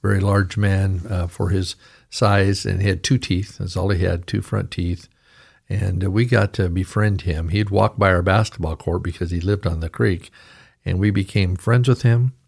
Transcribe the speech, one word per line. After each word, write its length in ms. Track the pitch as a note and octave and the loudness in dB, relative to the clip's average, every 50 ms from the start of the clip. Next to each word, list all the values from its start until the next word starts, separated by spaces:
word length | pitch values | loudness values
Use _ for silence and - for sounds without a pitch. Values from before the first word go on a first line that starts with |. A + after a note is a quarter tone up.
| - | 2
Very 180 | G2+ G2+ G2 | 2 2 2
large 360 | F#2+ G2+ G2+ G2+ G2 F#2 - | 2 2 4 4 2 2 0
man, 460 | G#2 G#2 G2 G2 F#2+ G2 G2 F#2+ F2+ F2 - | 0 0 2 2 2 2 0 0 -4 -4 -4
uh, 160 | G2 F2 F2 | -4 -4 -4
for 220 | F2 - - G2+ F#2 | -4 -4 -4 -2 -2
his 260 | F#2 F#2+ F#2 F2 - _ _ - _ _ _ _ | 0 -2 -2 -4 -8 _ _ -20 _ _ _ _
size, 540 | - - B2 G#2 G2+ G2+ G2 G2 G2+ - - | -4 0 2 4 4 4 2 2 0 -2 -2
and 160 | G2 F#2+ F#2 | -4 -2 0
he 60 | G2 G2+ | 0 0
had 140 | F#2+ F2 - | 0 0 0
two 160 | - C3+ B2 | 0 0 0
teeth. 400 | - - F#2 F2+ G2+ - - - | 0 -2 -2 -2 -2 -6 -8 -8
That's 180 | - F#2 - | -8 -6 -4
all 120 | F#2 F2+ G2 | -4 -2 -2
he 140 | G2+ F2 F2+ | 0 0 0
had, 240 | F2+ F2 F2 F2 - | 0 0 -2 -4 -4
two 120 | - G#2 | -4 -4
front 300 | G2+ - - G#2 G2 F2+ | -4 -2 -4 -4 -4 -4
teeth. 380 | - - F2+ F2 F2 F2 - - _ _ _ _ _ - - _ _ _ _ _ | -6 -4 -4 -4 -4 -6 -8 -20 _ _ _ _ _ -20 -20 _ _ _ _ _
And, 360 | - G2+ F#2 F#2+ F#2 F#2 F#2 | -4 -2 -2 -2 -2 -2 -2
uh, 60 | G2 | 0
we 160 | F#2 G#2+ A#2+ | 0 0 2
got 260 | A#2+ A#2+ A2 G2+ G2 - | 2 4 2 2 2 0
to 140 | - G2 F2+ | -2 -2 0
befriend 540 | E2+ F#2 F#2 - - G#2+ G#2+ G#2+ G2+ G2 - | 0 -2 -2 -2 0 0 0 2 0 0 -2
him. 260 | F2 D#2 D#2 E2 E2 | -2 -4 -2 -2 0
He'd 220 | E2 G2+ G#2+ G2 | 0 0 0 2
walk 260 | G2+ G2+ G2+ G#2 - | 2 2 2 2 2
by 140 | - G2+ F#2+ | 2 2 4
our 100 | F#2 F2 | 4 4
basketball 560 | F2 F#2+ F#2+ G#2+ A2 - - - F2+ D#2 E2 | 4 4 4 2 2 0 -4 -8 -6 -6 -6
court 260 | - - - E2+ F2+ - | -6 -4 -4 -4 -2 -2
because 280 | F2+ F2 - F2+ E2 | -6 -6 -6 -6 -4
he 100 | F2 F2 | -4 -4
lived 260 | E2 F#2+ G#2 G2 - | 0 0 -2 0 -2
on 140 | E2+ E2 D#2+ | -4 -4 -4
the 80 | E2 D#2+ | -6 -8
creek, 420 | - - A#2 G#2+ F#2 E2 - - _ - - - - - - _ _ _ _ | -2 0 0 0 0 -2 -6 -16 _ -20 -20 -20 -20 -20 -20 _ _ _ _
and 140 | F2+ F2+ F2+ | -4 -2 0
we 120 | G2 G#2 | 2 2
became 460 | G2 G#2 F#2+ - - G#2+ G2 F2+ F#2 | 2 0 -2 -2 0 0 0 0 -2
friends 320 | F#2 - - A#2 B2 B2 C3 | -4 0 2 2 2 4 2
with 140 | B2+ - - | 2 2 4
him. 320 | B2 A#2 A#2+ B2 B2+ - _ _ | 2 4 4 2 0 -2 _ _